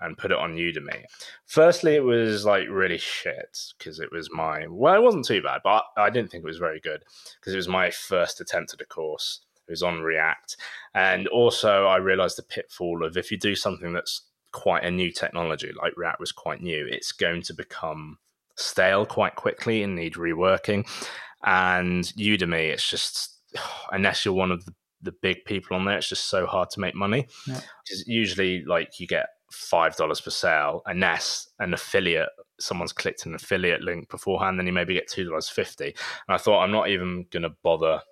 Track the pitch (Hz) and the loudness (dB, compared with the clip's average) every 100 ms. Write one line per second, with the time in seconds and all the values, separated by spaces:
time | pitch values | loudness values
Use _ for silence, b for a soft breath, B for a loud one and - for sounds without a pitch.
0 | 82 78 95 92 85 82 85 80 69 - | -10 -6 -2 0 0 -2 -4 -4 -8 -10
1 | - B B B - 156 160 170 165 151 | -12 B B B 0 6 8 8 4 4
2 | 131 117 113 104 104 98 - 95 92 85 | 4 4 4 2 4 4 2 0 2 0
3 | - - - 65 - - - - - 78 | -4 -6 -6 -6 -10 -12 -14 -14 -14 -10
4 | 78 82 80 82 80 78 80 90 143 196 | -8 -8 -8 -4 -2 -4 -6 2 6 8
5 | 240 190 120 101 76 65 92 104 - - | 8 6 2 0 0 0 4 4 2 2
6 | 104 120 98 87 82 80 87 78 82 76 | 4 4 -2 -6 -10 -4 -4 -4 -6 -8
7 | - B B B - 95 87 92 90 - | -10 B B B -6 -4 0 2 2 0
8 | - 92 85 - 87 90 78 - - - | 0 2 2 -2 -4 -4 -4 -10 -12 -8
9 | 78 76 - - _ _ - 82 87 82 | -6 -6 -6 -8 _ _ -12 -4 -2 -2
10 | 80 80 80 - - - B B B 98 | -2 0 0 -2 -6 -16 B B B 2
11 | 95 92 98 120 120 - - 98 98 95 | 4 4 2 4 6 6 6 6 6 6
12 | 95 95 90 - - - - - 87 85 | 4 4 2 -2 -8 -10 -10 -6 -4 -2
13 | 80 87 - 98 104 95 104 92 85 87 | -2 -2 -4 -2 0 0 -2 -4 -4 -4
14 | - - - _ _ - 98 85 87 90 | -4 -8 -12 _ _ -4 0 0 0 0
15 | 87 - - 85 85 76 76 73 85 - | -2 -2 -4 -2 -4 -4 -6 -6 -6 -4
16 | 85 - 85 - 80 76 87 78 67 - | -6 -6 -8 -10 -10 -8 -6 -6 -6 -8
17 | - - 87 85 - 80 76 - 82 78 | -8 -4 -2 -2 -6 -12 -12 -8 -8 -8
18 | 78 78 _ _ _ - - - 95 98 | -12 -18 _ _ _ -10 -4 2 4 4
19 | 107 - 95 - - - 120 110 101 90 | 2 0 0 0 -4 -2 -2 0 0 -4
20 | 82 87 85 82 92 92 - 101 104 B | -6 -4 -4 2 4 4 2 0 -2 B
21 | B B B - 101 92 92 90 90 90 | B B B -4 2 4 4 2 2 0
22 | 87 - 104 104 87 82 80 73 - 85 | -2 -2 2 2 2 0 0 0 -2 -2
23 | - - - - _ - - - - 95 | -4 -6 -8 -12 _ -10 -10 -10 -6 0
24 | 98 - 104 92 92 90 92 - _ _ | 0 2 0 2 0 0 -6 -20 _ _
25 | 90 - 95 90 - 101 - 92 98 98 | -12 -4 -2 -2 -4 -6 -4 -2 0 0
26 | - 95 - 98 87 95 87 - 92 - | -2 -4 -2 0 0 0 -2 -4 -6 -4
27 | 98 120 139 B B 131 B B - 92 | -2 0 -2 B B -10 B B -14 -12
28 | 120 113 104 90 95 90 73 85 80 - | -4 -2 0 0 0 -2 0 0 0 -8
29 | 87 82 - - _ - - 87 80 - | -4 -2 -2 -8 _ -16 0 4 4 2
30 | 78 78 - - 90 78 73 82 - 90 | 0 -2 -6 -2 2 2 2 -2 -4 0
31 | 92 82 - - - - 95 87 - 98 | 0 0 -2 -6 -10 -8 -4 -4 -2 0
32 | 90 82 - - - - - 90 85 - | 2 2 0 -6 -20 -12 -6 -4 -6 -4
33 | - - - 80 - 95 90 85 92 87 | -6 -6 -8 -12 -4 0 2 0 -2 -6
34 | - - - 90 95 92 90 90 87 90 | -8 -6 -2 0 2 0 0 0 0 0
35 | - - 87 80 - - 101 - 71 B | -2 -6 -4 -4 -4 -4 -4 -6 -10 B
36 | B B - 92 - 101 92 104 85 95 | B B -2 0 4 6 6 2 2 0
37 | 90 90 87 87 85 - 87 82 82 78 | -2 -4 -6 -4 -4 -2 0 2 2 0
38 | - | -4